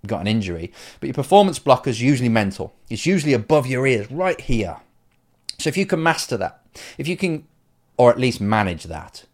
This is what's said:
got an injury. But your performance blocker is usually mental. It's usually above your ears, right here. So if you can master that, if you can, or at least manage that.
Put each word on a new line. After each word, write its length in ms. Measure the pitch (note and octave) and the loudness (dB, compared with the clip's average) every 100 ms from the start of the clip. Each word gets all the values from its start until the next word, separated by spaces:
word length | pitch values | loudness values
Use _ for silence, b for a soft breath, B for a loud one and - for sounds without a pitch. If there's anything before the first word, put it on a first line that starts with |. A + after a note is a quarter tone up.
| G2+ | -6
got 140 | G#2+ | -4
an 80 | F#2+ | -2
injury. 440 | A2+ F#2+ E2+ F2 B B B | -2 -2 -8 -10 B B B
But 80 | - | -8
your 60 | |
performance 440 | B2+ C3+ G3 G3 D#3+ | -6 4 4 4 0
blocker 320 | - C3 - | 2 2 2
is 100 | A2 | 0
usually 280 | B2 C#3+ B2 | 2 2 2
mental. 440 | A2+ G2 F#2+ - _ - | 2 0 -4 -12 _ -12
It's 180 | A2 D#3+ | -4 0
usually 260 | F#3+ D3 | 0 2
above 340 | B2+ G#2 D#3 B2+ | 0 2 0 2
your 200 | B2+ C3+ | -2 0
ears, 240 | A#2+ G#2+ | 0 -2
right 300 | C#3 F#3 E3+ | -4 -2 -4
here. 360 | - A#2+ F#2 D#2+ _ _ _ _ _ _ - - | -2 0 0 -8 _ _ _ _ _ _ -18 -6
So 100 | D#3+ | -4
if 80 | D#3 | -2
you 100 | G3 | 0
can 160 | F3 | 0
master 340 | E3 D#3 - A#2 | 0 -2 -4 -4
that, 240 | F#2 - _ B B B | -6 -8 _ B B B
if 100 | C#3+ | -8
you 80 | F3+ | -4
can, 280 | F#3 D#3 - _ _ _ _ - | -2 -4 -10 _ _ _ _ 4
or 140 | B2 | 4
at 80 | A#2+ | 4
least 220 | B2+ A#2 | 0 -2
manage 440 | G#2 G#2+ G2 E2 | -2 0 0 -4
that. 400 | D#2+ D#2 - - _ | -10 -14 -14 -20 _